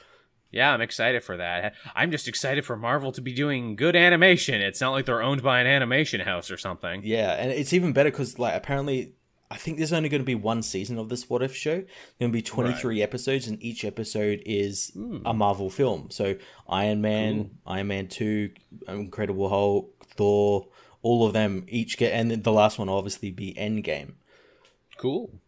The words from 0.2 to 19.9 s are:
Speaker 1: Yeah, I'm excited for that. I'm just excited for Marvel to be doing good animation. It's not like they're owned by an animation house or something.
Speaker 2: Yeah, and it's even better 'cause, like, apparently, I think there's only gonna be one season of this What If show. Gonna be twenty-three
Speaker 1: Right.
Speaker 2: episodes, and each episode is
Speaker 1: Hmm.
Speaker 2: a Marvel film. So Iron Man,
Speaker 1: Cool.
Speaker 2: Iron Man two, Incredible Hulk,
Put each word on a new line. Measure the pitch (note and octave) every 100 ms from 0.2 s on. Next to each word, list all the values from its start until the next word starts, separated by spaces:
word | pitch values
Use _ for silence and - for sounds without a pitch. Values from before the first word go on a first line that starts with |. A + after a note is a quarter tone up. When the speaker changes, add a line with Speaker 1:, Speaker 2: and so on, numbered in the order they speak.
| _ _ _
Speaker 1:
Yeah, | A2+ C#3
I'm | A#2+
excited | A2+ - A#2 A#2+
for | - F2
that. | F2 F2 G#2 - - -
I'm | E3
just | D3+ B2
excited | - C3+ C#3+ C3+
for | A2
Marvel | A#2 C#3+ C3+
to | C3
be | B2+
doing | B2 D3 C3 A#2+ G#2
good | D#3+ E3+
animation. | F3 E3+ F#3 F3 - G#2+
It's | G2 -
not | C3
like | C3+ C3
they're | A#2
owned | B2 C#3
by | C3 B2
an | B2
animation | C#3 A#2+ C3+ D3+ G#2
house | G2 F2+ -
or | F2
something. | F#2+ E2+ F2 F#2+ G#2
Speaker 2:
Yeah, | A2 G2
and | D2 B2+
it's | C3+ C#3
even | F3+ F3
better | C3+ D3
'cause, | - B2 -
like, | A#2 E2+
apparently, | - C#3 C#3+ B2+ - _ _ _ -
I | -
think | E3+ D#3
there's | D#3
only | E3 D3+
gonna | C#3+
be | C3 A2+
one | G#2+ A2+
season | A2 F#2+ G#2+ A2+
of | A2
this | B2 -
What | B2
If | C3 -
show. | D3+ F3 F#3 - - -
Gonna | A#2+
be | A2+
twenty-three | - C3 A#2+ A#2+ A#2+ A2
Speaker 1:
Right. |
Speaker 2:
episodes, | G#2 B2 C3+ C3+ A#2
and | G#2+
each | A#2 A2+ G#2
episode | A2+ G#2+ G#2+ G#2 G2+ G#2+
is | G2+ G2+ F#2+ - F#2
Speaker 1:
Hmm. | A#3 D3+ A#2
Speaker 2:
a | A2
Marvel | G#2 G2 F#2+
film. | - B2+ E2+ -
So | - G2 F#2+ - - -
Iron | F#2 G#2 G#2+
Man, | G#2+ G#2+ G#2+ G#2+
Speaker 1:
Cool. | G2+ - - F#2+
Speaker 2:
Iron | G2+
Man | G2 F#2
two, | - G#2+ G#2+ G2+ - _ - -
Incredible | G2+ G2 - G2+ F#2+ G2
Hulk, | G2+ G2+ G2+ -